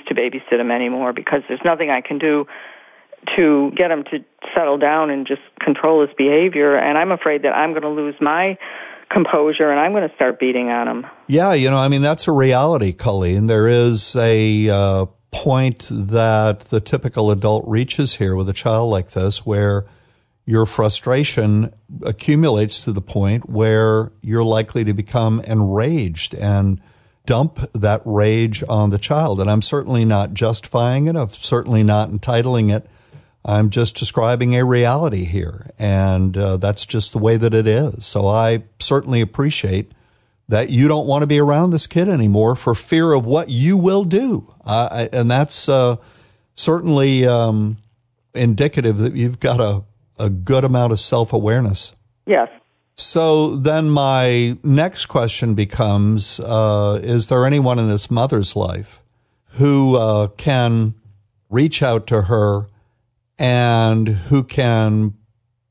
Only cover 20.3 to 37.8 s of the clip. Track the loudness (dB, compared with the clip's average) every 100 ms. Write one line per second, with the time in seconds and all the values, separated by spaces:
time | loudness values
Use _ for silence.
20.3 | _ -2 0 2 0 0 0 0 0 0
21.3 | 0 2 2 0 -6 -20 -10 -8 -4 0
22.3 | 2 2 2 0 -4 -6 -6 -4 -2 0
23.3 | -2 -2 0 2 2 2 2 -2 -8 -4
24.3 | 0 0 0 -2 -2 -2 -4 -4 -2 0
25.3 | 0 -2 0 0 0 0 -2 -4 -6 -10
26.3 | -4 0 2 0 -2 _ _ _ _ -2
27.3 | 0 0 -4 -8 -2 0 0 -2 0 2
28.3 | 2 0 -4 -2 0 0 0 0 0 0
29.3 | 0 0 0 0 -2 -2 0 2 2 -2
30.3 | -2 -2 -2 -4 -2 0 0 0 -2 -6
31.3 | -6 -2 -2 0 2 4 2 0 -4 -2
32.3 | 0 0 0 2 0 -4 _ _ -20 _
33.3 | _ -2 0 2 0 -2 -2 -4 0 0
34.3 | 0 0 2 2 2 2 0 -2 -4 -4
35.3 | -4 -6 -10 -16 -6 -2 0 2 2 0
36.3 | 0 -2 -2 -2 -4 -4 -4 -4 0 2
37.3 | 2 2 2 2 2